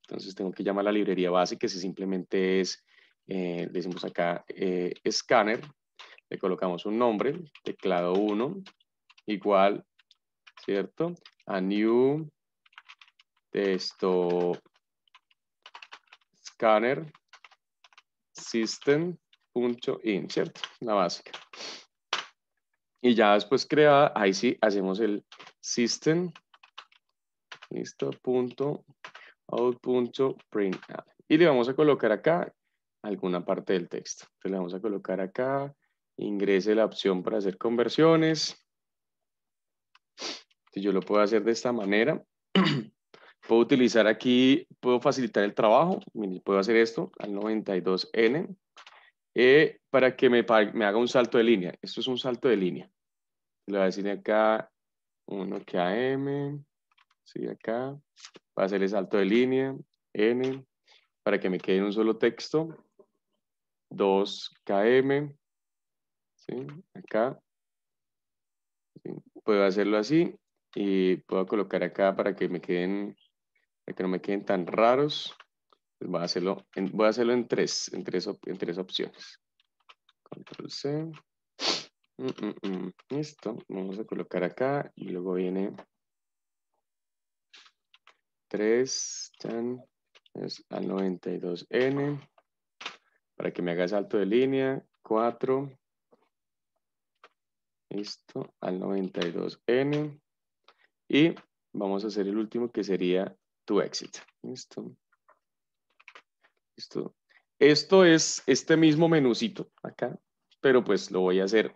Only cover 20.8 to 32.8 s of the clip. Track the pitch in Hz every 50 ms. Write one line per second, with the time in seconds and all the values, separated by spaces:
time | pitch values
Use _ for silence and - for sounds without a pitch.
20.8 | 127 117 107 101 90 85 - - - - - - - _ - - - - - -
21.8 | - _ _ _ _ - - - - - _ _ _ _ _ _ _ _ _ _
22.8 | _ _ _ _ - 123 117 107 110 104 104 104 101 - 139 123 - - 156 143
23.8 | 151 147 143 143 147 - - - 104 98 95 95 - 123 - - - 110 98 101
24.8 | 95 95 95 101 113 104 104 95 - - - - - - _ _ - - - -
25.8 | 120 113 - - - 151 160 175 180 175 - - _ _ _ - _ _ _ -
26.8 | - _ _ _ _ _ _ _ _ _ _ _ _ - - - - - - 58
27.8 | - - - - 139 139 135 - - 127 127 127 123 123 123 - 135 147 147 -
28.8 | _ _ _ _ - - - - - - - _ _ - - 113 120 123 120 120
29.8 | - 127 123 127 123 120 - - 135 135 - - _ _ - 107 101 95 92 -
30.8 | - - - - - _ _ _ _ - 151 156 175 165 139 123 117 123 135 147
31.8 | 151 151 135 - - 113 107 98 - - 165 180 - - - _ _ _ _ _